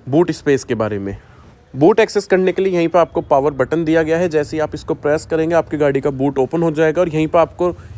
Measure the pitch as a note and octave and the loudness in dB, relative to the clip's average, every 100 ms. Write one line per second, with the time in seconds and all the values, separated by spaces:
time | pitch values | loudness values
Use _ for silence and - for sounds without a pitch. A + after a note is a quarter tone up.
0 | - C#3 E3+ D#3 - C3+ - A2+ G#2+ G2+ | -2 0 0 0 0 0 0 -4 -2 -4
1 | G2 G2 - - - - _ C3 D#3 A3 | -6 -10 -14 -20 -20 -20 _ 2 4 4
2 | G#3+ G#3 G3 F#3 F#3 F3 G3 F3+ E3 F3 | 2 0 0 2 2 0 0 0 0 0
3 | E3 - - C#3+ C#3+ C#3 B2+ E3+ D#3+ E3 | 0 -2 0 0 2 -2 -2 -2 0 0
4 | D#3 D#3+ F3+ D3+ D3 D#3 D3+ - - D#3 | 2 0 0 0 -2 -2 -4 -6 -6 -4
5 | D3 D#3 - D#3+ D#3+ E3+ D#3 D3+ D3 C#3 | -2 -2 -2 -2 0 0 0 0 0 0
6 | C#3+ C3+ C#3 C3+ B2+ E3 E3 D3+ D#3+ D#3 | -2 -2 -2 0 0 0 0 2 0 2
7 | F3+ D#3 D#3 F3 D#3+ - F3+ E3+ - | 0 0 0 2 0 0 -4 -4 -12